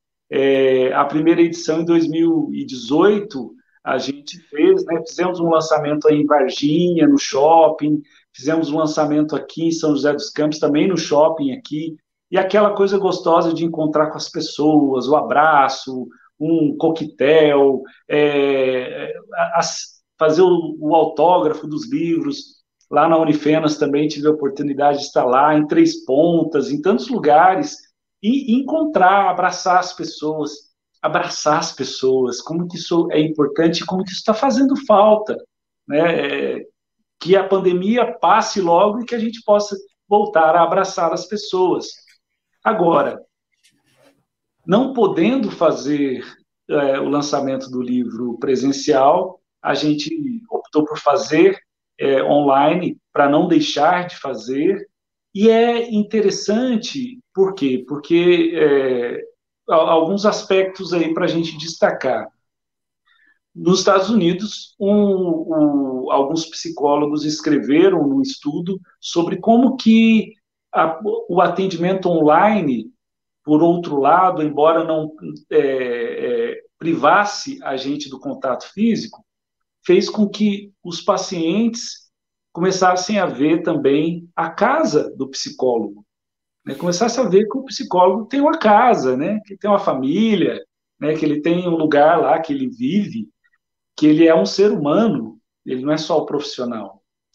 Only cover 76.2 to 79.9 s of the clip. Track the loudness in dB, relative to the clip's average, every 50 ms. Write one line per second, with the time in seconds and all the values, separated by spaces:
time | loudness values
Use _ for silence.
76.2 | -6 -4 -4 -4 -4 -6 -6 -10 _ _ _ -8 -4 -4 -2 2 2 4 4 4
77.2 | 2 0 -4 -10 -10 -12 -12 -12 -10 -8 -8 -8 -6 -6 -8 -8 -10 -14 -16 -14
78.2 | -12 -12 -12 -8 -6 -6 -6 -6 -8 -14 -6 -2 0 0 0 -2 -4 -10 -16 -20
79.2 | _ _ _ _ _ _ _ _ _ _ _ _ 0 2